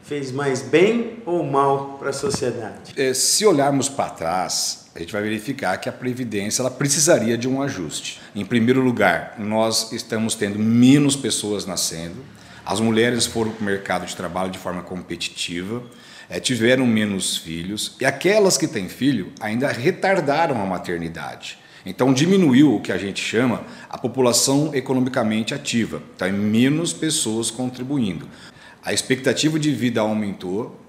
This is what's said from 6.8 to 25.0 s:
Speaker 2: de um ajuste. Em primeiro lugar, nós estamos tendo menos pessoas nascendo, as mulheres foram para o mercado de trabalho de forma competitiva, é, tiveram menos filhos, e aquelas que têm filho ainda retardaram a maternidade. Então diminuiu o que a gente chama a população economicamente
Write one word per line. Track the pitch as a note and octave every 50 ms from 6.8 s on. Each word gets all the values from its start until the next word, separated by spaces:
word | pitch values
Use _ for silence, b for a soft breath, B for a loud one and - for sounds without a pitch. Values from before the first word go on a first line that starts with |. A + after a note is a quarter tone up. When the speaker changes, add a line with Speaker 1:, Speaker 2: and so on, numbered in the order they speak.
| D3 C#3 C3+ - - F3 E3 A#2 G#2+ A2+ A#2 A#2
Speaker 2:
de | A#2 C3
um | C3 C3+
ajuste. | C#3 C3+ A2 F#2+ E2+ D2 - - - - - B B B B
Em | G#2 G2+
primeiro | F#2+ B2 A#2+ A2 A#2+ B2+ C3
lugar, | C3 B2+ A#2 G#2+ G2+ F2+ E2+ D#2+ D2+ - - -
nós | G#2 G#2 A2 A2 A2+ A2+ A2 - - -
estamos | B2 A2+ - - A#2 A2 A2 A2 -
tendo | - G#2 G2+ G2+ G#2
menos | G#2+ A2 A#2 A#2+ B2 B2+ C#3 D3 D3 C#3 C3+
pessoas | - - A2 G2+ - - G#2 G#2 G2 F2+
nascendo, | F#2+ F2 E2 - - F2 E2 E2+ E2+ F2 B2+ - - B B B B B B B
as | - F#2 G2+
mulheres | A2+ A2+ A2 A2 A#2 B2 B2 A#2 A2+
foram | - - A2+ A2+ G#2+
para | G#2+ -
o | G#2
mercado | G2+ G2 F#2+ - - F#2 F2+ F2+
de | F2 -
trabalho | - F#2 E2+ E2+ F#2 F#2+ F#2+
de | F#2 F2+
forma | - G2 F2+ F2+
competitiva, | E2+ - F#2 F2+ D#2+ - E2+ D#2+ - - - - - - F2 F2 F2+ G2 A2+ A#2+ B2 A#2+ B B B B B B B B
é, | F2 F2+
tiveram | - - C3 A2+ A2 A#2 B2+ C3 C3
menos | A#2+ A2 A2 G#2+ G#2 G2 F#2 - - -
filhos, | - - E2 D#2+ E2 E2 F#2 G#2 G#2+ - - - -
e | A#2+
aquelas | C#3 C#3 C3+ - F3+ G#3 A3 G3+ F#3+ - -
que | E3
têm | D3 - G#2+ F#2+ F2
filho | - - B2 C#3+ C3+ G#2+ F2+ F2+ - -
ainda | A2 G#2+ G#2+ A#2+ C3+ C3+
retardaram | B2 A#2+ B2 E3+ F#3 - - F#3+ G3 F#3 D3+ C3+ C#3 D#3 E3+ D#3 C3+ A2+
a | G2
maternidade. | F#2+ F#2 F2 - F2 F2 E2+ E2+ E2 E2 E2+ C#2+ B1+ A#1+ - - - - B B B B B B
Então | F#2 F#2 - B2+ C3+
diminuiu | C3+ B2 D#3 F3+ G3 G3 F3+ C#3+ B2 B2+ D3+ C#3+ A2
o | G2
que | F#2 -
a | G#2
gente | F2+ F#2+ G2 F2+ -
chama | - - - A2 B2+ B2+ G#2 F2+ B B B B B B
a | - -
população | - A#2+ A#2 C3 B2+ A#2+ A#2 - - C#3 C3+ C#3+ D3+ D#3+
economicamente | D3 C3 B2+ - C3+ C3